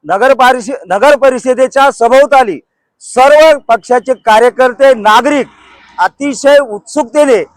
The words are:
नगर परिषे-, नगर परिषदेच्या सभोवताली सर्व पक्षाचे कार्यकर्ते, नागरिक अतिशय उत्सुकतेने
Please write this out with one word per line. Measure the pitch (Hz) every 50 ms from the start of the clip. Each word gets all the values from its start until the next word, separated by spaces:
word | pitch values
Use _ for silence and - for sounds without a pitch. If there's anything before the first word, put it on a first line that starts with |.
| _
नगर | 151 175 202 247 262 269
परिषे-, | 254 254 254 262 254 208 226 277 - - 175
नगर | 185 202 226 294 294
परिषदेच्या | 247 262 269 254 240 - 262 254 247 262 254 - 285 269 277
सभोवताली | - - 233 233 247 269 285 311 285 262 262 208 165 123 _ _ _ _ _ _ _ _
सर्व | - - - 240 262 285 294 302 311 320 294 277
पक्षाचे | _ - 226 226 _ - 247 247 - 262 254
कार्यकर्ते, | 202 _ 220 214 220 233 247 - 247 254 247 240 - 269 269 262
नागरिक | 226 202 214 214 240 233 294 294 285 226 - _ _ _ _ _ _ _ _ _ -
अतिशय | 180 190 _ _ 277 285 262 - - 277 285 285
उत्सुकतेने | 285 226 208 202 _ - - 294 285 226 220 302 294 277 240 190 151 _ _